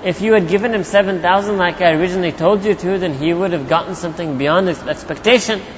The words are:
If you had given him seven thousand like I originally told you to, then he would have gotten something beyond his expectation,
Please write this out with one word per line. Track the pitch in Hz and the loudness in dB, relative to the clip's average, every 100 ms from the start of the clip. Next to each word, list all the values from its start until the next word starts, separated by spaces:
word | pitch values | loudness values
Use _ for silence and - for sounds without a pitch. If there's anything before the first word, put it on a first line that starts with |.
If | 196 156 | -4 -2
you | 214 | 4
had | 220 170 | 4 4
given | 190 233 | 0 0
him | 220 | -2
seven | 180 202 196 190 | 2 2 2 0
thousand | 175 196 202 202 | 2 2 2 0
like | 175 160 | 0 2
I | 180 | 2
originally | 156 180 185 175 | 4 0 0 -2
told | - 165 208 | 0 2 2
you | 202 | 0
to, | 196 180 190 | -2 0 -2
then | 180 135 | -2 -2
he | 156 | -2
would | 170 190 | 0 0
have | 170 131 | -2 0
gotten | 160 - 175 | -2 -2 -8
something | 175 160 165 135 | -8 -6 -6 -2
beyond | 139 170 190 | 2 2 2
his | 156 | -2
expectation, | - 151 - - 214 247 208 208 - | -6 -8 -6 -4 2 2 2 -6 -6